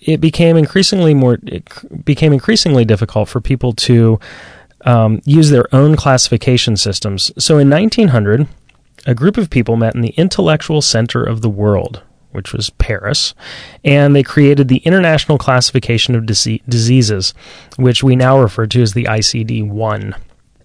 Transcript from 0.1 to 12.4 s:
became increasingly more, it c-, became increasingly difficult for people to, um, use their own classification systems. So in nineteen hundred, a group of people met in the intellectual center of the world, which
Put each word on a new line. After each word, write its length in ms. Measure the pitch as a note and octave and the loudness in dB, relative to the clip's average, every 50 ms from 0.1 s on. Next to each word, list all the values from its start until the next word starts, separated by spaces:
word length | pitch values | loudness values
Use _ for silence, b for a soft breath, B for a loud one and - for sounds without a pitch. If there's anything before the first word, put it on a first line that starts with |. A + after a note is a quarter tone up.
| D#3+ D3+ | -2 0
became 360 | D#3 D#3+ D#3 - E3+ E3 E3 | 0 0 0 2 2 4 4
increasingly 580 | E3 D3+ C3 - F#3+ F#3+ - - F#3+ F3 D#3+ D3+ | 4 2 2 0 0 0 0 0 0 2 2 2
more, 240 | C#3+ C3 B2 A#2+ G#2 - | 4 2 2 0 0 -4
it 280 | - - F2 - _ - | -8 -12 -12 -14 _ -20
c-, 160 | - - - - - - | -20 -20 -18 -16 -8 -4
became 280 | - C#3+ - D#3+ D#3 C#3+ | -4 -2 0 2 2 2
increasingly 520 | C3 - - A3+ A3 - E3+ C#3+ B2+ A#2 | 2 0 0 0 0 0 2 2 2 2
difficult 440 | G#2+ A2 F#2+ A2 - - A2 G#2+ - | 2 2 0 -2 -4 -4 -4 -4 -4
for 120 | - B2 | -6 -6
people 320 | - - C3 A#2+ - B2 A2+ | -4 -4 -4 -2 -2 -4 -4
to, 480 | - - - B2 A#2 A2+ A2+ A2+ G#2+ B B B B B B B B B B B _ - | -2 0 2 4 4 4 4 2 0 B B B B B B B B B B B _ -2
um, 400 | B2+ B2 A#2 A2 A2 A2 - - | 0 2 2 2 2 0 -2 0
use 240 | C#3+ C#3+ D#3+ D#3 D3 | 2 4 4 4 4
their 260 | C#3+ B2 A#2+ - - | 4 2 2 2 2
own 220 | C3 C#3 D3+ D#3 | 4 4 4 2
classification 800 | D3 - C#3+ C3+ B2+ - - B2 A2 - - B2 A#2+ - - A2 | 2 2 0 0 0 0 0 -2 -2 0 0 0 0 0 -2 -2
systems. 560 | F#2+ - G#2+ G2 - - G#2 G2 F#2+ - - - - | -2 -4 -4 -6 -6 -6 -6 -6 -4 -6 -6 -4 -4
So 180 | - - D#3+ | 0 2 2
in 120 | D3 C#3+ C#3 | 4 4 4
nineteen 400 | C#3+ D#3 G3+ A3 - - A3 F3+ | 4 2 2 0 0 2 2 2
hundred, 380 | B2 A#2 G#2 G2+ G#2+ B2+ D3+ - - - _ _ _ _ _ _ _ _ _ | 2 2 2 2 0 0 0 -4 -6 -12 _ _ _ _ _ _ _ _ _
a 80 | - B2 | -4 -2
group 240 | A2+ C3+ F#3+ G#3+ - | 0 0 0 0 0
of 100 | G3+ D#3+ | -4 -2
people 280 | - B2+ A#2 A2+ A#2 | -2 -2 0 0 0
met 180 | A2+ A2+ A2+ - | 0 0 -2 -2
in 80 | B2 A#2 | -2 -4
the 120 | A2+ - - | -2 -2 -2
intellectual 640 | E3+ F#3+ - - F#3+ E3 D#3 D#3 - - D#3 D3+ C#3+ | -2 0 0 0 0 0 0 0 -2 -2 -2 -2 -2
center 420 | - - A#2 A2+ A#2+ - B2 A#2 | 0 0 -2 -2 -2 -2 -4 -4
of 160 | G#2+ A2+ A2 | -4 -4 -4
the 80 | A2 A2+ | -4 -4
world, 540 | G#2 G2 G#2 G#2 G2+ F#2 - - - - - _ _ _ _ _ - | -4 -2 0 0 0 0 -2 -6 -10 -14 -18 _ _ _ _ _ -14
which 200 | - | -14